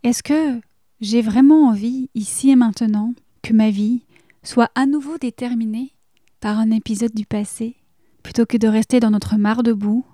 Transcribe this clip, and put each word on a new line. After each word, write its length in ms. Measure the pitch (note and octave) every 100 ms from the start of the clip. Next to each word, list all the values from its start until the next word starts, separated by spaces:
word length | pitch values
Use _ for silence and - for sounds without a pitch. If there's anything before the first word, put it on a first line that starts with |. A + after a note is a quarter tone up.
Est-ce 200 | A#3+ A#3+
que 380 | - D4+ D#4 A#3+ - _ _ _
j'ai 220 | G#3 A#3
vraiment 460 | G#3+ A#3+ C4+ D#4 C#4
envie, 420 | G#3 A3+ C4 B3+
ici 360 | A3+ G3+ - C4+
et 60 | C4
maintenant, 580 | A#3+ F#3+ A3+ G#3 A3 A#3+ _ _
que 140 | -
ma 160 | A3 A3
vie 320 | G3+ G#3 A#3+ _ _ _ _
soit 280 | - - A#3
à 100 | -
nouveau 320 | C4+ D4 C#4 E4
déterminée 760 | B3 - A#3+ A#3+ A3 A3 C4 _ _ _ _ _
par 180 | G3 G#3+
un 120 | A3
épisode 440 | A3 - G#3 A#3
du 100 | A3
passé, 520 | G#3 G#3 G#3 - A3+ - _ _ _ _
plutôt 220 | - -
que 140 | A#3 A#3
de 100 | A3
rester 320 | G#3+ A3 B3+
dans 120 | A3+
notre 240 | G#3 - G#3+
mare 260 | G#3 A3
de 100 | A#3
boue ? 320 | G#3+ G#3 A3+ -